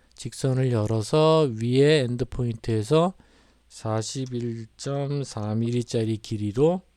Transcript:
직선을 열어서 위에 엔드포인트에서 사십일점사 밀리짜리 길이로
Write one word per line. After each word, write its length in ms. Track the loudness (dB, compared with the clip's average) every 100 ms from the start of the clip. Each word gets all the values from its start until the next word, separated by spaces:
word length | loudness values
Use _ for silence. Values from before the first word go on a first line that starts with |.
| _ -14
직선을 580 | -14 -4 0 2 2
열어서 680 | 2 2 0 0 4 6 4
위에 580 | 2 0 0 4 6 4
엔드포인트에서 1120 | 2 -2 -4 -4 -4 -4 -2 -2 2 2 2 -2 _ _ _ _ _
사십일점사 1900 | -10 -4 -4 -4 -8 -6 -6 -6 -8 -12 -12 -6 -4 -4 -4 -6 -6 -4 -2
밀리짜리 640 | 0 -2 -2 -2 -2 -2
길이로 640 | -4 -4 -2 2 2 2 -6